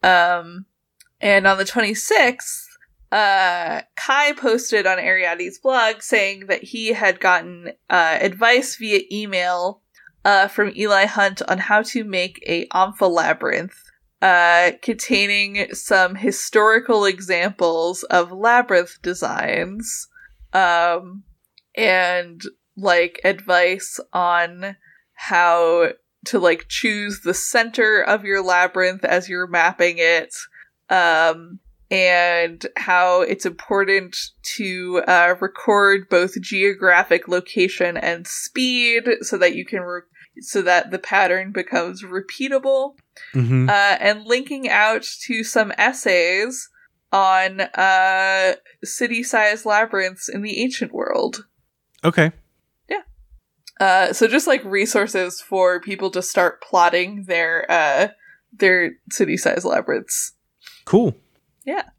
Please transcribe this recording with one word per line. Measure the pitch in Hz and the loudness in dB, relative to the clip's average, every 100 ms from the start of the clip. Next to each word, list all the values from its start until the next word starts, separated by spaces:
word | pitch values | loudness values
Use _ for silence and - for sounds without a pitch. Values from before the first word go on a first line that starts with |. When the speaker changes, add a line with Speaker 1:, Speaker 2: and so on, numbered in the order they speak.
Speaker 1:
Um, | 185 180 175 175 170 175 190 _ _ _ _ _ | 4 4 2 0 -6 -18 -20 _ _ _ _ _
and | 208 196 190 | 2 4 4
on | 190 | 2
the | 190 | -2
twenty-sixth, | 240 214 214 - 415 247 254 - - - _ _ _ _ | -2 -2 -4 0 2 2 0 -12 -14 -16 _ _ _ _
uh, | 208 208 196 185 175 165 156 - - | 0 2 2 0 -2 -6 -8 -10 -12
Kai | - 277 294 | -2 2 2
posted | 285 262 233 247 214 190 | 0 0 -2 0 0 0
on | 185 | 0
Ariadne's | 180 190 180 170 180 - | 0 0 -2 -4 -8 -4
blog | 269 262 226 220 | 0 2 0 -2
saying | - 220 196 196 196 | -2 0 0 -4 -4
that | 190 | -6
he | - 226 220 | -4 -8 -4
had | 214 208 185 | 0 0 2
gotten, | 190 180 170 175 175 - _ | 2 2 -2 -16 -18 -18 _
uh, | 180 165 160 | 2 2 2
advice | 196 185 233 247 254 - | -2 0 2 2 0 -10
via | 220 202 - | -2 -2 -2
email | 208 214 190 180 180 180 202 _ _ _ _ 196 | -10 -6 -4 -2 -2 -4 -6 _ _ _ _ 2
uh, | 196 196 | 4 4
from | - 208 - | 0 -2 -2
Eli | 208 196 202 | 2 2 2
Hunt | 214 196 190 - | 2 0 0 -4
on | 185 | -4
how | - 214 | 2 2
to | 220 247 | 2 -8
make | 214 190 185 - - | -4 -4 -4 -8 -6
a | 170 - | -4 -2
Omphalabyrinth, | - 190 - 190 170 160 156 - - 180 - _ _ _ _ | 0 0 2 0 2 0 -2 -2 -4 -6 -16 _ _ _ _
uh, | 190 180 170 175 175 - | 2 4 6 4 4 0
containing | - 220 - 214 202 202 202 202 196 | -6 -6 -2 0 2 0 -2 -4 -6
some | - - 190 185 190 | -8 0 2 2 0
historical | 220 - - 214 214 220 - 220 202 | -4 -4 0 4 4 4 2 2 2
examples | 185 190 175 185 196 175 165 170 190 | -2 -4 -2 -2 0 0 0 -2 -4
of | - 180 175 | 0 0 0
labyrinth | 185 226 247 240 185 175 - | -2 2 2 4 0 0 -8
designs, | 180 175 - - - - 175 208 226 - - _ - _ - | -8 -6 -6 -4 -4 -4 -6 -10 -10 -10 -12 _ -20 _ -6
um, | 190 180 170 175 170 185 190 - _ _ _ _ - | 0 2 2 0 -2 -8 -20 -20 _ _ _ _ -2
and, | 220 185 180 180 175 170 202 _ _ - | 2 2 0 -2 -6 -14 -18 _ _ -4
like, | 196 175 175 - | 2 2 2 0
advice | 185 196 - 180 175 185 - - - | -2 -2 0 2 2 -2 -8 -14 -8
on | 180 175 175 170 175 190 196 _ _ _ | -4 0 0 -2 -6 -14 -14 _ _ _
how | _ - 180 175 170 170 170 165 - _ _ - | _ -2 2 4 4 4 4 2 -2 _ _ -4
to, | 240 | 2
like, | 180 170 - | 2 2 -4
choose | - 226 208 208 196 | -4 -4 -4 -6 -8
the | 175 | -6
center | 180 - 240 226 226 220 214 | -4 -2 -2 -2 0 2 2
of | - 208 196 | 2 -2 0
your | 196 | -2
labyrinth | 185 180 180 185 185 190 180 | 2 2 2 0 -2 -2 0
as | 175 185 | 0 -2
you're | 180 180 | -8 -4
mapping | 170 170 185 175 170 | 0 0 2 -2 2
it, | 165 170 - - - - - _ _ | 2 2 -2 -14 -18 -20 -20 _ _
um, | 185 170 160 165 160 170 185 _ _ _ | 2 2 4 2 0 -10 -20 _ _ _
and | 190 185 180 175 170 170 165 - - | 0 4 4 2 2 -2 -4 -10 -8
how | - 180 180 180 | 0 2 4 2
it's | 175 190 185 | 2 -2 -6
important | 170 - 196 196 196 185 - - _ | -8 -4 -2 2 0 -2 -12 -12 _
to, | - - 196 185 180 180 - | -14 -8 -6 -6 -2 -2 4
uh, | 180 175 180 | 4 4 2
record | 190 - - 202 202 196 190 | -4 -4 0 4 4 2 2
both | 180 180 - | 2 2 -6
geographic | 180 196 196 190 185 180 190 175 - | -8 -2 0 2 2 4 4 0 0
location | 180 180 - 185 - 175 170 | -4 -4 -2 -2 0 -4 -2
and | - 170 175 | -6 -6 -10
speed | - - - 254 247 240 233 240 - | -12 -10 -4 -2 0 0 0 0 -2
so | - 190 | -2 0
that | 180 170 | 0 0
you | 180 | -8
can | 202 | -8
re-, | 180 175 _ _ - - | -8 -12 _ _ -20 -20
so | - 202 | -8 -4
that | 175 175 - | 2 0 0
the | 185 | -10
pattern | - 196 190 185 190 | -2 0 2 -2 -4
becomes | 196 180 254 170 185 | -8 -4 -4 -4 -10
repeatable, | 196 185 196 - 269 269 269 269 277 _ _ - - | -10 -10 -10 -10 -4 -2 0 -2 -2 _ _ -20 -6
Speaker 2:
Mm-hmm. | 135 120 131 131 | -2 0 2 2
Speaker 1:
uh, | 202 202 190 | 2 2 2
and | 202 214 214 | 0 -2 -2
linking | 247 277 277 262 | -2 -2 -8 -2
out | 208 214 220 226 - - | 2 2 0 -6 -14 -8
to | 226 | -6
some | 220 233 214 - | -2 -2 -2 0
essays | 226 262 220 180 170 185 226 262 - _ _ _ _ | -2 0 0 2 2 0 -4 -8 -16 _ _ _ _
on, | 196 190 190 190 190 | 0 2 2 0 -4
uh, | 190 - 190 190 185 190 190 190 185 - _ _ | -6 0 2 4 2 0 0 0 0 -2 _ _
city-sized | - - 240 240 240 226 208 214 220 | -14 -6 -4 -4 -2 2 2 0 -2
labyrinths | 208 220 202 185 185 - | 0 0 -2 -4 -6 -12
in | 196 | -10
the | 208 - | -8 -4
ancient | 254 254 - | -4 -4 -8
world. | - - - - - - _ _ _ _ _ | -6 -4 -2 -2 -6 -18 _ _ _ _ _
Speaker 2:
Okay. | 165 170 160 - _ _ _ _ _ | 0 2 0 0 _ _ _ _ _
Speaker 1:
Yeah. | 403 - - _ - _ _ - _ | -10 -10 -20 _ -20 _ _ -20 _
Uh, | 196 185 180 | 2 4 2
so | 185 226 | 2 2
just, | 262 339 | 2 2
like, | 269 220 | 0 0
resources | 196 214 208 202 196 180 180 | -2 0 0 0 -2 -4 -8
for | - 190 180 180 | -6 2 2 2
people | 190 190 190 | -6 -6 -4
to | 180 | -4
start | 175 196 180 - | -4 0 0 -2
plotting | - 185 175 175 180 208 | -2 2 4 2 -4 -8
their, | 190 170 165 165 185 | -4 -2 0 -2 0
uh, | 170 151 139 208 - _ _ _ | 0 2 2 0 -4 _ _ _
their | 220 190 185 170 - - | _ 2 4 0 -6 -14
city-sized | - 185 - - - | -2 -2 0 -2 -2
labyrinths. | - - - - - - - _ _ _ - - | -2 -2 -2 -6 -4 -8 -8 _ _ _ -20 -20
Speaker 2:
Cool. | - 190 220 113 _ _ _ _ - | 0 2 2 -4 _ _ _ _ -8
Speaker 1:
Yeah. | 381 - | -8 -10